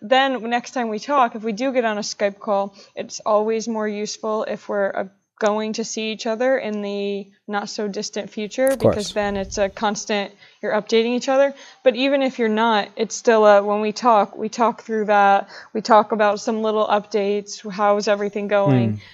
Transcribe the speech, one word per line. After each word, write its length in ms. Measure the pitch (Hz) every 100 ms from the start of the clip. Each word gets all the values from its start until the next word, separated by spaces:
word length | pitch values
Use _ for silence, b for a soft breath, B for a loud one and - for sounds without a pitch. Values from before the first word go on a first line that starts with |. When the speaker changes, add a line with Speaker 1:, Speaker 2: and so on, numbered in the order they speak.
Speaker 1:
then 380 | 208 262 269 247 226
next 240 | 240 240
time 160 | 262 233
we 80 | 214
talk, 340 | - 285 233
if 80 | 233
we 100 | 220
do 200 | 208 269
get 120 | 254 226
on 100 | 208
a 40 |
Skype 360 | 208 - 202 202
call, 380 | - 196 202 - b
it's 240 | b - -
always 460 | - 208 214 226 220
more 220 | 220 214
useful 560 | 208 208 - 220 214
if 240 | - 208 -
we're, 240 | 208 196
uh, 100 | - 196 _ _ -
going 320 | 214 214 214
to 100 | 220
see 260 | 220 - 220
each 160 | 214 240
other 320 | 220 254 262
in 240 | 214 214
the 420 | 202 202 202 202 196 b -
not 220 | 208 214
so 180 | - 208
distant 420 | 196 208 214 202
future, 380 | - 208 - 262
Speaker 2:
Of 140 | 269
course. 160 | 226 202
Speaker 1:
because 160 | 202
then 240 | 214 202 202
it's 200 | 196 -
a 120 | 196
constant, 640 | - 214 208 - 208 190 - b b
you're 120 | 214
updating 420 | 214 208 226 233
each 140 | 247 269
other. 260 | 269 277 277 B B
But 100 | 262
even 280 | 226 269 277
if 180 | 262 262
you're 80 | 226
not, 400 | 214 233 214 - -
it's 180 | 190
still 320 | - - 226 214
a, 160 | 202
when 180 | 208 208
we 120 | 214
talk, 440 | 214 247 214 196 -
we 120 | 220
talk 340 | - 226 233
through 220 | - 220
that, 440 | 208 208 202 196 196 B B
we 80 | 220
talk 300 | - 214 208
about 300 | 214 208 202
some 200 | - 220
little 220 | 220 214 214
updates, 760 | 208 202 214 196 208 202 - 220
how's 380 | 185 208 208 214
everything 400 | 202 208 208 202
going? 460 | 208 196 127 113
Speaker 2:
Hmm. 40 | 107 B